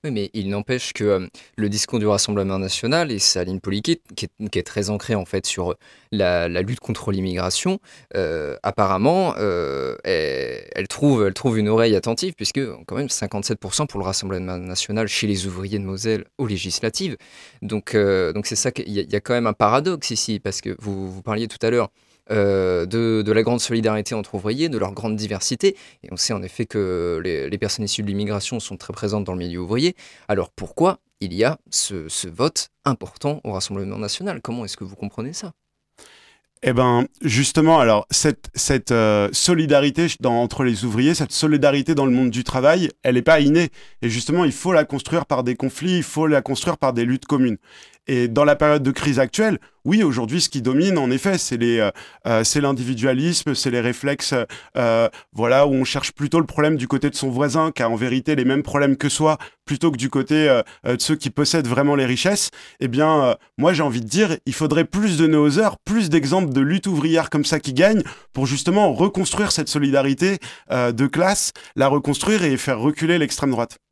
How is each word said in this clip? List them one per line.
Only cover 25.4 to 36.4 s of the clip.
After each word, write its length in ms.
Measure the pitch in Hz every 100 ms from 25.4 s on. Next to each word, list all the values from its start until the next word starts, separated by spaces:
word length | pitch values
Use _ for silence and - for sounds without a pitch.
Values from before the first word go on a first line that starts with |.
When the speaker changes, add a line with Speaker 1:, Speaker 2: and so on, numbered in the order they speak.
| - 120 196 196 - _
Speaker 1:
Et 60 | -
on 60 | 90
sait 160 | -
en 100 | 107
effet 220 | 92 - 113
que 560 | 107 95 90 87 85
les, 260 | 90 80 67
les 80 | 98
personnes 280 | 104 - 104
issues 160 | -
de 60 | 104
l'immigration 520 | 101 104 104 - 120
sont 160 | - 95
très 160 | -
présentes 320 | - 104 104
dans 80 | 95
le 80 | 92
milieu 220 | 87 87
ouvrier. 340 | 87 117 165 - - - -
Alors 220 | 98 87
pourquoi 460 | - 90 - 175 - _ _
il 120 | 98
y 120 | 87 117
a 120 | 156 _
ce, 400 | - - 98 78
ce 180 | - 92
vote 400 | 85 143 - - _
important 560 | - 123 92 - 143 151 -
au 80 |
Rassemblement 440 | 95 - 98 98 101
national ? 440 | 104 - 196 -
Comment 240 | - 120 107
est-ce 100 | -
que 80 |
vous 140 | 95 98
comprenez 340 | 101 - 120
ça ? 220 | 170 190 - _ _ _ _ - - _ _